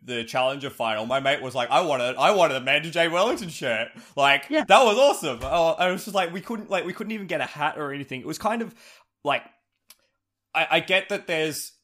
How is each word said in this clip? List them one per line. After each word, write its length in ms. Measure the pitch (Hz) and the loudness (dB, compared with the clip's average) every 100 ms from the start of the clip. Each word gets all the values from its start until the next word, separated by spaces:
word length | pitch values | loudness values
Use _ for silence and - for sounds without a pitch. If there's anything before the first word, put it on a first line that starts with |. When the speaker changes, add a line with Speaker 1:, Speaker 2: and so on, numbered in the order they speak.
Speaker 1:
Hmm. 40 | - | -8
Speaker 2:
the 180 | 117 | -8
Challenger 440 | 113 127 131 139 135 | -4 -2 -2 -2 -8
final, 380 | 127 113 107 113 | -4 -4 -2 -2
my 120 | 135 | 0
mate 220 | 135 143 | 0 0
was 140 | 127 | -2
like, 160 | 131 120 | -4 2
"I 100 | 156 | 2
want 220 | 175 131 | 2 0
a, 120 | 123 131 | -2 2
I 140 | 160 | 2
want 200 | 202 160 | 4 4
an 60 | 131 | 2
Amanda 300 | 131 147 165 | 0 0 0
Jade 200 | 170 165 | 0 2
Wellington 380 | 175 226 349 180 | 2 0 -2 -6
shirt." 400 | 139 135 110 120 - - - | -6 -4 -2 -4 -10 -10 2
Like, 280 | 139 139 - | 4 4 2
Speaker 1:
Yeah. 140 | 311 226 | 0 6
Speaker 2:
that 160 | 262 | 8
was 140 | 240 214 | 8 6
awesome. 400 | 285 - 151 117 | 4 4 -2 -4
Oh, 320 | 127 170 165 160 | -2 2 2 2
I 120 | 180 | 0
was 140 | 185 | -2
just 100 | 208 | -4
like, 160 | 190 170 | -2 -2
we 120 | 180 | -4
couldn't, 260 | - 226 202 | -8 -10 -4
like, 160 | 190 | -4
we 80 | 170 | -4
couldn't 200 | - 208 | -8 -8
even 140 | 220 180 | -8 -6
get 120 | 160 | -4
a 60 | 123 | -4
hat 320 | 147 147 - | -2 -4 -2
or 160 | 143 | -8
anything. 260 | 143 135 131 | -8 -10 -10
It 60 | 131 | -10
was 100 | 156 | -6
kind 240 | 214 226 | -4 -4
of, 140 | 220 - - - _ _ | -8 -12 -20 -20 _ _
like, 200 | 143 135 - _ _ _ _ - _ _ _ _ _ | -4 -4 -4 _ _ _ _ -20 _ _ _ _ _
I, 120 | 160 160 | -4 0
I 80 | 165 | 0
get 280 | 165 190 190 | 0 -2 -2
that 180 | 202 190 | -8 -4
there's 460 | 160 156 139 - _ | -4 -4 -6 -12 _